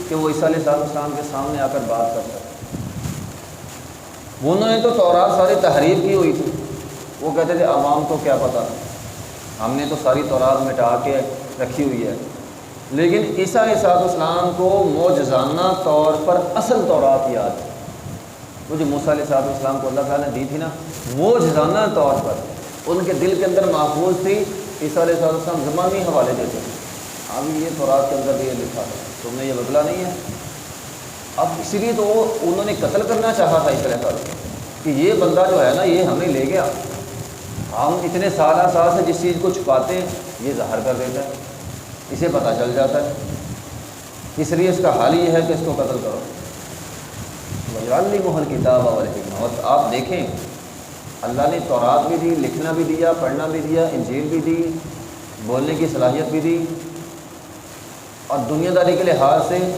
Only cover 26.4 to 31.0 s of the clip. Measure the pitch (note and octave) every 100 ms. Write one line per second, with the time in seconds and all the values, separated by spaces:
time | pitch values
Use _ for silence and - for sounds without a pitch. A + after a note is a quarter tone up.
26.4 | A#2+ A2+ - - - - - - - A2+
27.4 | D3+ D#3 E3 D#3 C3+ C3+ C#3 C#3 C#3 C3+
28.4 | C3 A#2 - A#2 G#2 - - - A#2+ B2+
29.4 | C3+ A#2+ A2+ D3 D3+ F3+ F3+ F3+ - -
30.4 | - - - - - -